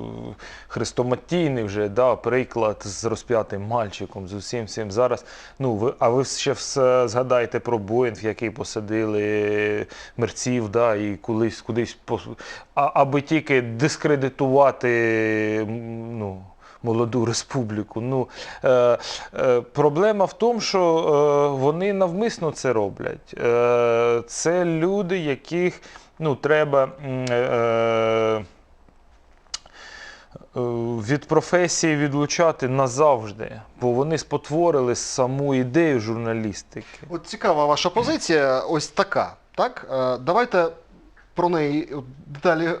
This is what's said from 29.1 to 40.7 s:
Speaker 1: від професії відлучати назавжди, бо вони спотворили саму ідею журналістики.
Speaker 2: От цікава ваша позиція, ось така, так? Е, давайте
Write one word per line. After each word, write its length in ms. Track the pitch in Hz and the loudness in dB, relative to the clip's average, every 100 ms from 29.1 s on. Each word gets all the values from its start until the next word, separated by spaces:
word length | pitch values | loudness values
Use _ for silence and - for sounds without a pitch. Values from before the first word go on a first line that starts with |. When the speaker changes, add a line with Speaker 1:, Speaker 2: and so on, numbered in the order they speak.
| _ _ _ _ - - - - - - - - - - 131 120 117 117 117 104 | _ _ _ _ -16 -16 -20 -20 -20 -20 -20 -20 -20 -12 -6 -4 -2 -4 -4 -2
Speaker 1:
від 180 | 143 - | -4 2
професії 680 | 156 - 175 175 - 165 151 | 0 2 2 2 0 0 2
відлучати 720 | 147 139 147 - 170 151 127 | 0 0 -2 2 2 2 -2
назавжди, 920 | 135 131 123 156 127 110 101 - 113 - - | 0 0 4 4 4 -2 -10 -12 -12 -18 -2
бо 100 | 123 | 0
вони 260 | 120 147 160 | 2 0 -2
спотворили 800 | - 143 - 151 170 147 123 113 | -2 -6 -2 2 2 4 2 0
саму 600 | - - 127 135 143 131 | -4 -2 0 0 0 0
ідею 440 | 127 143 165 131 | 2 2 2 2
журналістики. 1000 | 107 113 117 113 110 92 - - - - 143 | 0 -4 -2 -2 -4 -8 -14 -16 -16 -20 -12
Speaker 2:
От 160 | 170 - | -12 -10
цікава 400 | 220 220 147 147 | -2 2 4 4
ваша 240 | 147 175 | 4 2
позиція, 720 | 208 240 311 - 160 139 131 | 0 0 -2 2 4 4 2
ось 280 | 123 160 - | 0 -2 -2
така, 480 | - 196 131 92 - _ - | -2 0 0 -2 -6 _ -2
так? 320 | 233 247 - | -2 -2 -6
Е, 260 | 131 127 127 | -2 0 -2
давайте 500 | 131 196 240 190 165 | 0 2 4 2 2